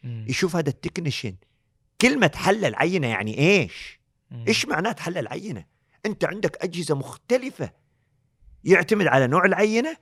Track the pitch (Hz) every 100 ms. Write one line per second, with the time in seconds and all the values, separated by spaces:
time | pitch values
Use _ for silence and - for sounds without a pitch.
0 | 123 117 110 123 185 170 147 - 170 -
1 | 160 - 113 92 _ _ _ _ _ _
2 | 254 285 208 - 175 214 175 107 160 185
3 | 127 104 107 110 151 202 101 - - -
4 | _ _ _ 123 117 220 - 165 202 -
5 | - 175 117 151 196 117 - _ _ _
6 | 214 208 - 208 196 - 185 165 156 139
7 | 123 - _ 247 262 - 117 _ _ _
8 | _ _ _ _ - - - 180 170 214
9 | 165 131 127 156 185 180 214 220 294 320